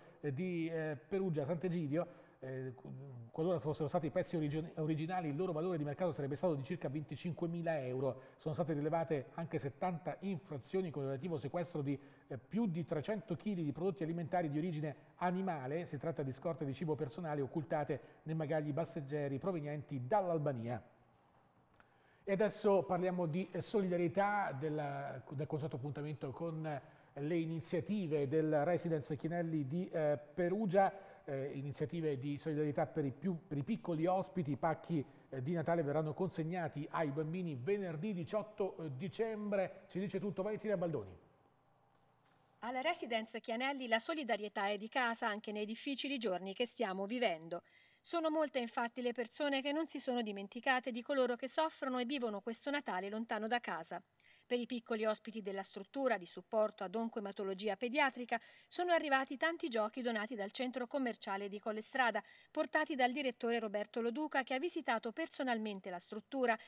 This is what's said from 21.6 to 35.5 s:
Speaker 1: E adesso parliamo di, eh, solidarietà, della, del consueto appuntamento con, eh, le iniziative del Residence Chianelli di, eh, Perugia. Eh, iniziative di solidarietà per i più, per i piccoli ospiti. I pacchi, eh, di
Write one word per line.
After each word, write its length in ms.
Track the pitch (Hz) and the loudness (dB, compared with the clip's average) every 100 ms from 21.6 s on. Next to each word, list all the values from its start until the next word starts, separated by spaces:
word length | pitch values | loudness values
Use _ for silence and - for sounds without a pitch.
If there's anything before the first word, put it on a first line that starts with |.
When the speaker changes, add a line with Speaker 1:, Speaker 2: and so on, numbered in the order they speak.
| _ - - _ - - | _ -20 -20 _ -20 -12
Speaker 1:
E 80 | - | 0
adesso 500 | 196 208 - 214 196 | 4 4 4 6 6
parliamo 440 | - 180 180 180 175 | 6 2 2 2 2
di, 220 | 160 - | 0 -2
eh, 80 | 175 | -4
solidarietà, 880 | 147 214 190 175 175 - 196 208 196 | 0 2 2 4 2 4 2 2 0
della, 720 | 135 151 151 147 139 139 131 - | -2 -2 -2 -2 -4 -6 -8 -8
del 160 | 135 151 | -6 -2
consueto 300 | 151 147 - | -2 -2 -4
appuntamento 560 | 139 143 147 151 139 | -4 -4 -4 -4 -6
con, 340 | 117 170 160 156 | -4 -4 -4 -4
eh, 160 | 143 - - - - | -4 -8 -18 -14 -6
le 160 | 143 170 | 0 2
iniziative 880 | 160 165 - 180 - 208 175 147 139 | 2 -2 -2 -2 0 0 2 2 4
del 380 | 156 156 156 | 4 4 4
Residence 500 | 147 175 170 160 123 | 4 2 2 0 0
Chianelli 500 | 151 160 175 165 160 135 | -4 -2 0 0 0 0
di, 200 | 170 190 | -2 0
eh, 300 | 170 151 147 - | 2 4 2 0
Perugia. 760 | - 175 196 220 190 190 - - - | 0 2 4 4 6 6 4 -10 -14
Eh, 280 | - 139 139 | -6 -4 -4
iniziative 640 | 139 139 135 151 170 156 139 | -4 -6 -2 -2 0 0 0
di 180 | 143 143 | -2 -4
solidarietà 480 | - 151 151 143 | -2 0 2 2
per 200 | 151 - | 0 0
i 80 | 143 | 0
più, 340 | 123 196 170 - | 0 -2 -2 -2
per 100 | 143 | -4
i 60 | |
piccoli 440 | 143 220 - 165 165 | -2 -2 0 2 4
ospiti. 440 | 185 180 - 147 | 2 2 -2 -2
I 60 | 143 | 2
pacchi, 480 | 165 156 - 170 - - - | 2 0 0 0 0 -8 -10
eh, 120 | 135 | -6
di 120 | 127 | -2